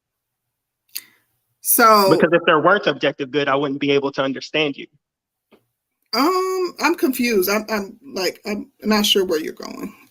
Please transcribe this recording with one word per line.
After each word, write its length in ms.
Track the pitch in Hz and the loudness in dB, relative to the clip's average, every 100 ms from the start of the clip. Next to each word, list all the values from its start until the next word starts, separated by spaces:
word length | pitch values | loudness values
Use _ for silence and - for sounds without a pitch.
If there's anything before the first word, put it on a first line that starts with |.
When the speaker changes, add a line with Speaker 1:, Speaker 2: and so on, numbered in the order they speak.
| _ _ _ _ _ _ _ _ _ - - _ _ _ _ _ | _ _ _ _ _ _ _ _ _ -18 -18 _ _ _ _ _
Speaker 1:
So 480 | - - 226 214 190 | -4 4 6 6 6
Speaker 2:
Because 220 | 160 165 | 4 4
if 100 | 165 | 2
there 160 | 170 160 | 4 4
weren't 260 | 165 202 160 | 4 4 2
objective 440 | 139 143 - 139 | -2 -2 -4 -4
good, 180 | 143 139 | -2 0
I 80 | 139 | 0
wouldn't 240 | 143 139 | -2 -2
be 100 | 143 | 0
able 200 | 139 139 | 0 0
to 100 | 143 | -2
understand 540 | 135 123 - 151 151 - | -4 -4 -6 -2 -2 -4
you. 100 | - _ _ _ _ _ _ _ _ _ _ _ _ | -14 _ _ _ _ _ _ _ _ _ _ _ _
Speaker 1:
Um, 640 | 294 311 370 381 381 359 - | -2 0 0 -2 -4 -6 -4
I'm 140 | 302 | -4
confused. 560 | 339 330 262 240 214 180 | 0 -2 0 0 0 0
I'm, 140 | 208 214 | -2 -2
I'm, 300 | 214 196 - 139 | -6 -6 -14 -14
like, 260 | 151 180 - 208 | -6 -6 -6 -8
I'm 240 | 208 - _ | -10 -10 _
not 220 | 208 214 | -2 0
sure 200 | 208 208 | 2 2
where 160 | 185 160 | 2 -2
you're 120 | - | -4
going. 400 | - 50 - 208 - _ | -10 -14 -12 -14 -14 _